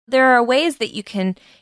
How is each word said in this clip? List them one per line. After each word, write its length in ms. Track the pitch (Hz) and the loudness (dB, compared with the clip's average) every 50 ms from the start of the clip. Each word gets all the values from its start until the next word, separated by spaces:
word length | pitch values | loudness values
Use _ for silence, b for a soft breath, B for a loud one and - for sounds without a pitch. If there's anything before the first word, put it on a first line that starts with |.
| _ | _
There 200 | - 262 262 262 | -2 0 2 4
are 160 | 262 254 240 240 | 4 4 4 2
ways 340 | 233 254 277 320 339 285 | 2 0 0 0 -2 -4
that 160 | - 226 - - | -4 -8 -8 -8
you 80 | 214 | -12
can 360 | 196 - - 196 185 190 185 b b b b b | -14 -10 -6 -4 -4 -4 -4 b b b b b